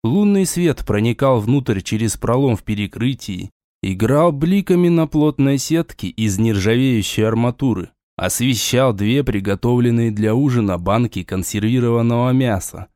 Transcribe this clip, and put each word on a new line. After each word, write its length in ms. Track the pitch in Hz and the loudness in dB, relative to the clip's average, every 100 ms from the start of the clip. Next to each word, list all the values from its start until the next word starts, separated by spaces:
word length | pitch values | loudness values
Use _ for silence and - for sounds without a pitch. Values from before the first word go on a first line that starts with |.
Лунный 420 | 110 175 208 196 | 0 2 2 2
свет 400 | 185 - 175 127 | 0 0 0 0
проникал 560 | - 104 113 117 139 123 | -2 0 0 0 2 2
внутрь 400 | 104 139 131 98 | 2 0 0 -4
через 380 | - 110 110 - | -2 -2 -2 -2
пролом 380 | 104 123 139 107 | -2 0 0 -2
в 60 | |
перекрытии, 880 | - 104 101 - 123 131 - 92 95 _ _ _ | -4 -4 -4 -4 -4 -4 -8 -10 -12 _ _ _
играл 500 | 95 95 110 143 170 | -6 -2 2 4 2
бликами 560 | 143 165 196 190 180 175 | 2 0 0 2 2 4
на 180 | 170 160 | 2 0
плотной 500 | 151 151 143 139 139 | 2 0 2 0 0
сетке 520 | - 165 165 - 95 | 0 -2 -2 -8 -10
из 300 | - 110 95 | -2 -2 2
нержавеющей 880 | 113 104 95 117 135 117 95 - 107 | 0 2 2 2 2 0 -2 0 0
арматуры, 640 | 113 120 123 135 110 - _ _ - | 2 -2 -2 -2 -2 -6 _ _ -6
освещал 760 | 90 - 123 113 - 123 131 | -4 -2 0 0 0 2 2
две 320 | 101 104 135 | 0 0 0
приготовленные 840 | 131 104 98 98 117 123 120 117 117 | 0 -2 -2 -2 0 2 2 2 0
для 240 | 107 107 | 0 0
ужина 440 | 113 143 123 104 87 | 2 2 2 0 -2
банки 460 | 87 110 120 - | 0 0 0 -4
консервированного 1040 | 87 95 90 104 107 127 120 117 117 117 123 | -6 -6 -4 -2 0 0 2 2 2 0 2
мяса. 580 | 127 127 98 - 85 95 | 2 0 -2 -6 -14 -18